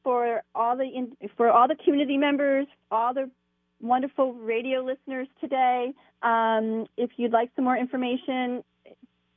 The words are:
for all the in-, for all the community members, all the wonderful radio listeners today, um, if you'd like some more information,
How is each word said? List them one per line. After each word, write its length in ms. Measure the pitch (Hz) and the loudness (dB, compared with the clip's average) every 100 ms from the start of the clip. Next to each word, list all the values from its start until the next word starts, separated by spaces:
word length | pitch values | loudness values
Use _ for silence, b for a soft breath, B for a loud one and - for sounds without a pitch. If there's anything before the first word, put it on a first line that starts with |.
for 380 | 269 247 240 233 - | -2 0 0 -4 -6
all 220 | - 233 254 | -4 -2 -2
the 80 | |
in-, 320 | 269 247 240 - 208 - | -4 -6 -8 -10 -8 0
for 140 | 233 | 4
all 160 | 233 262 | 6 6
the 100 | 311 | 2
community 320 | - 285 285 277 | 0 2 2 0
members, 500 | 294 285 285 269 277 _ - | 2 2 2 0 -2 _ -6
all 200 | 220 233 | -2 -2
the 160 | 262 262 - _ _ _ _ | -2 -6 -10 _ _ _ _
wonderful 540 | 233 254 277 - 262 | 0 0 0 0 -2
radio 480 | 240 220 226 254 262 | -2 -4 -4 -2 -2
listeners 460 | 254 269 - 262 269 _ | -4 -8 -8 -10 -10 _
today, 520 | 320 262 254 247 247 269 b b | -4 0 2 2 -2 -8 b b
um, 640 | 233 226 226 220 220 220 - - | 0 2 2 2 0 -4 -6 -6
if 140 | 240 - | -6 -2
you'd 160 | 240 | 0
like 180 | 226 240 | 2 0
some 100 | - | -2
more 120 | 254 254 | 0 0
information, 880 | 254 254 254 254 - 254 247 247 - _ - - - _ _ | -2 -4 -4 -4 -4 -4 -4 -6 -10 _ -20 -20 -20 _ _